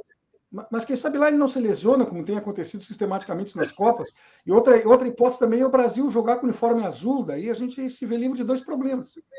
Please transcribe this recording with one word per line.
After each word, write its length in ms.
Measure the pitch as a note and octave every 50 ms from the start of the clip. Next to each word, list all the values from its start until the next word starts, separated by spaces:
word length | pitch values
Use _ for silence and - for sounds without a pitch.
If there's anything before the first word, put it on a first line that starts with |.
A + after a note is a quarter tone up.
| - _ _ _ _ _ _ _ _ _
ma-, 180 | - G3 - -
mas 140 | A3 A3+ A3+
quem 100 | - C4+
sabe 220 | B3 - D4+ C#4+
lá 100 | C#4 D4
ele 80 | D4+ D4
não 140 | D4 D4 C4
se 100 | C4 C4+
lesiona, 460 | A#3 G#3+ F#3 - F3+ A3 C4+ C4 A#3+
como 180 | - F3 E3+ D#3
tem 140 | G3 G#3
acontecido 480 | G#3 G#3 G3+ G3+ - E3 - - G3+ -
sistematicamente 720 | - G#3+ - G#3 G3 F#3+ G3 - - E3+ F3 G3+ - -
nas 160 | E3 - - -
Copas. 400 | - G3+ A#3 A#3 - C3 - - _ _ _ _ _ _
E 60 | - F#3
outra, 340 | A3+ A#3 C4 A#3+ A3+ A3+
outra 180 | G#3+ B3 B3+ C4
hipótese 340 | A#3+ A#3+ - A#3+ B3+ B3 -
também 200 | C4 A3+ A3+ B3
é 60 | C4
o 60 | C4
Brasil 380 | B3+ B3+ A#3+ A#3 F3 A#3 C#4 C#4
jogar 280 | G3+ A#3 A3+ A#3 A#3+
com 80 | A#3+ -
uniforme 400 | B3 - - A#3 A#3 A#3+ A#3 G#3+
azul, 400 | F3+ - A#2 E3 A#3 C#4 C4+ G#3
daí 240 | D#3 C#3 D3 F#3+ A3+
a 40 | A3+
gente 360 | A3 B3 B3 B3+ C4+ C4 B3+
se 160 | B3+ - C4
vê 100 | G#3 A#3
livre 220 | A#3+ A#3+ C4 C4
de 80 | B3 A#3
dois 160 | G#3 C4 B3+
problemas. 520 | - - D#4 B3+ C4 C4+ C4 B3+ - - _ E4 - _ -